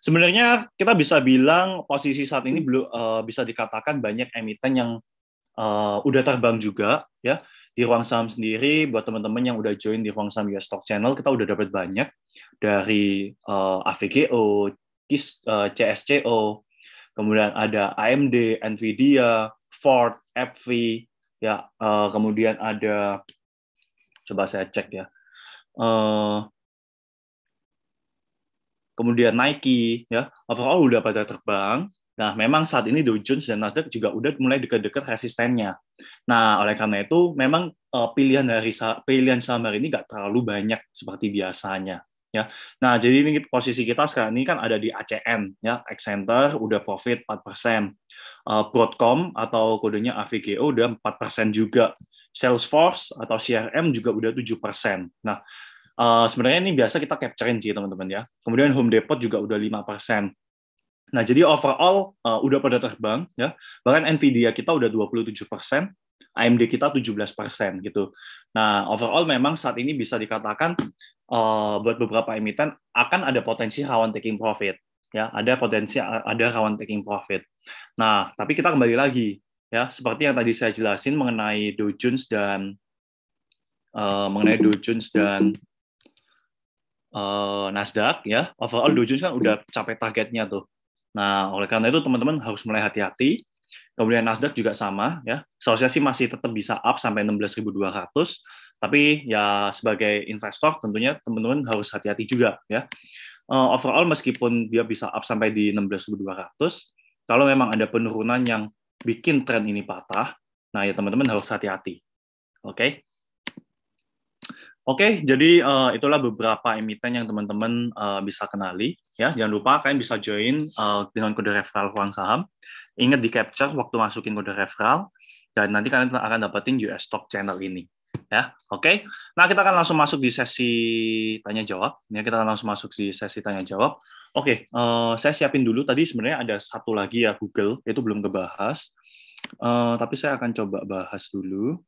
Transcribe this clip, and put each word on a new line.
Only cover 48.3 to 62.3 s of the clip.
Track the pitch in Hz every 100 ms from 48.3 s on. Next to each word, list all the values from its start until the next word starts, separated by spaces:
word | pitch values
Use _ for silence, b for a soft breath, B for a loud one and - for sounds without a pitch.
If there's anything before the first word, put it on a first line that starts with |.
| B -
eh, | 107 107
Broadcom | 120 110 - 117 135 180
atau | 113 113 113 110 107
kodenya | 107 104 120
A | 110 101
V | 110 -
G | 98
O | 143
udah | 120 117
empat | 110 107 -
persen | 107 - 110
juga, | 107 110 123 113 - - b b
Salesforce | - 127 120 - 147 170 - - -
atau | 113 110
C | - 117
R | 107
M | 151 170
juga | 120 117
udah | 107 110 127
tujuh | 113 110
persen. | 107 - 110 95 90 _ 107
Nah, | 101 B B B B B -
eh, | 117 117 113
sebenarnya | - 123 170 190
ini | 147
biasa | 113 165
kita | 143 156
capture-in | 123 - 117 113
sih, | 104
teman-teman, | 104 101 92 95
ya. | 98 117 _ 117
Kemudian | 117 143 135
Home | 120
Depot | 110 - -
juga | 117 107
udah | 104 107
lima | 107 107
persen. | 101 101 - 110 101 - _ _ _ _ _ _ _
Nah, | 120 113
jadi | 131
overall, | 175 147 139 - 175 196 190 _
eh, | 117